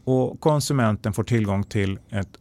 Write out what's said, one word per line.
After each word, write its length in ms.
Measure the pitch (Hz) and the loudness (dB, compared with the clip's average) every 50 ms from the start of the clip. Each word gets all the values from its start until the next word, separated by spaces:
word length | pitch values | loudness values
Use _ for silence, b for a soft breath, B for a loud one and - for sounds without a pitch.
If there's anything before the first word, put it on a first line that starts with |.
| - | -4
och 360 | - 131 131 127 123 - - | 0 0 2 0 0 -2 -2
konsumenten 760 | - 160 151 147 135 - 151 135 120 110 107 101 - 110 98 | 0 2 2 2 0 0 0 2 2 2 2 0 -2 -4 -2
får 100 | - 110 | -2 -2
tillgång 400 | - 117 113 107 101 98 98 101 | 0 0 0 0 0 0 -2 -2
till 360 | - - 107 98 95 95 - - - | -2 -2 -2 0 0 -2 -6 -8 -8
ett 300 | - 104 98 - - - | -6 -6 -6 -6 -10 -18